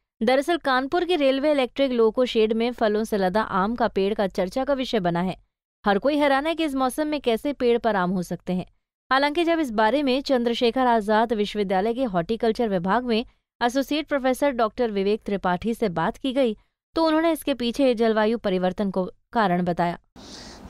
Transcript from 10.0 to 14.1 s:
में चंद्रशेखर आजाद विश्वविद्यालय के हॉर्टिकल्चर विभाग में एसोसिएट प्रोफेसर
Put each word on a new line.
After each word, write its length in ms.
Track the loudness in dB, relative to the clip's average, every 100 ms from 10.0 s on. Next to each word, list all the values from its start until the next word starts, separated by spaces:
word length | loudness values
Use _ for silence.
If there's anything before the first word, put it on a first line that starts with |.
में 180 | 0 -2
चंद्रशेखर 680 | 0 0 0 0 0 2 2
आजाद 460 | 2 2 2 2
विश्वविद्यालय 600 | 0 -2 -2 -2 0 0
के 100 | -2
हॉर्टिकल्चर 680 | -2 -2 -2 -2 0 0 -2
विभाग 340 | -2 0 0
में 220 | 0 -2 -4 _ _ _
एसोसिएट 440 | -2 0 -2 -4
प्रोफेसर 440 | -2